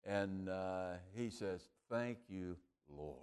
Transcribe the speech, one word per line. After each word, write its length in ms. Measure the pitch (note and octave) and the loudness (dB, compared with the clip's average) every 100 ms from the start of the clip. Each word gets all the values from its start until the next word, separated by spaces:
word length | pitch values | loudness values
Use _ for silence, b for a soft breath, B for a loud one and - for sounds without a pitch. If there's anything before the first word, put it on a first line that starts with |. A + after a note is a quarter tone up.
and, 460 | F#2+ G2+ G2 F#2+ F#2+ | 4 4 4 2 0
uh, 460 | F#2+ F#2+ F#2 F#2 F2+ F2+ G#2 | 0 2 0 0 -4 -8 -4
he 140 | A#2 | -2
says, 400 | - G2+ F2+ - _ _ | 0 0 0 -6 _ _
"Thank 280 | A#2 A#2+ A2+ - | 0 0 -4 -6
you, 300 | F#2+ F2+ F2 _ _ - | -4 -2 -4 _ _ -16
Lord. 260 | D2 D2+ C2 | -8 -6 -8